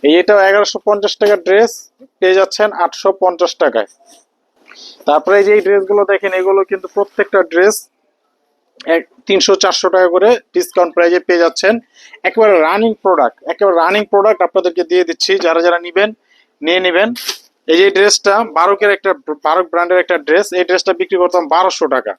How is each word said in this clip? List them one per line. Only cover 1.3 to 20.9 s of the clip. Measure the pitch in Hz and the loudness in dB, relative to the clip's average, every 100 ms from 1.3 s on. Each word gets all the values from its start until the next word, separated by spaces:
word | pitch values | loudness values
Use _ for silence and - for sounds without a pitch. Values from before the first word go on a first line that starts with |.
| 202 175 | 0 0
ড্রেস, | 190 226 - - _ 269 _ | 0 0 -4 -20 _ -20 _
পেয়ে | 185 185 | 0 2
যাচ্ছেন | 190 - 214 202 | 0 -2 -4 -2
আটশো | 175 - 196 190 | -6 -2 -4 0
পঞ্চাশ | 185 175 175 - | -2 -2 -4 0
টাকায়। | 156 113 101 _ _ _ _ _ _ _ _ - - - - | -2 -2 -6 _ _ _ _ _ _ _ _ -20 -20 -12 -2
তারপরে | 147 151 202 | -2 2 2
এই | 202 | 4
যে | 208 | 2
এই | 190 | 2
ড্রেসগুলো | 202 190 208 196 | 0 0 -2 0
দেখেন, | 196 196 185 | 0 -2 -2
এগুলো | 185 196 190 | 0 0 0
কিন্তু | 190 185 | -6 -8
প্রত্যেকটা | - 202 - 202 196 175 | -6 -6 -4 -2 0 0
ড্রেস | 165 190 214 - _ _ _ _ _ _ _ _ _ - | 2 0 0 -10 _ _ _ _ _ _ _ _ _ -4
এক, | 165 - _ - | -4 -4 _ -4
তিনশো, | 196 185 196 | -2 0 0
চারশো | 196 175 185 | 0 -2 -2
টাকা | 185 180 | 2 2
করে | 180 202 240 _ | 2 2 0 _
ডিসকাউন্ট | - 175 - 175 | -6 -4 -2 -2
প্রাইসে | 156 175 180 180 | 0 0 0 0
পেয়ে | 175 | 0
যাচ্ছেন। | 165 165 185 233 - _ - - - | 0 0 -2 -2 -6 _ -20 -8 -6
একেবারে | - 220 185 156 | 2 2 4 2
রানিং | 190 226 214 | 0 -2 -2
প্রোডাক্ট, | 196 175 123 - - | -2 0 0 -4 -10
একেবারে | 165 202 170 | -2 0 2
রানিং | 165 202 208 | 2 0 0
প্রোডাক্ট | 202 202 214 175 | 0 2 0 0
আপনাদেরকে | 190 180 170 175 | 2 0 0 -2
দিয়ে | 180 175 | 0 -2
দিচ্ছি। | 165 - 190 | -4 -2 0
যারা | 175 165 170 | 0 0 0
যারা | 175 175 | 0 -2
নিবেন, | 175 208 220 _ _ _ _ | -2 -2 -4 _ _ _ _
নিয়ে | 151 180 185 | -2 0 0
নিবেন। | 175 214 240 - - _ _ - | 0 -2 -4 -12 -14 _ _ -2
এই | 165 | 2
যে | 196 190 | 2 4
ড্রেসটা | 208 208 202 196 226 - | 2 2 0 0 -2 0
বারোকের | 175 202 208 196 | 0 0 0 0
একটা, | 196 175 - 151 151 | -2 -6 -6 -6 -2
বারোক | 165 175 | -2 -2
ব্র্যান্ডের | 170 175 180 | -2 0 0
একটা | 175 175 147 | 0 -4 0
ড্রেস, | 160 202 180 | 0 0 -4
এই | 175 | -2
ড্রেসটা | 180 180 | -2 -2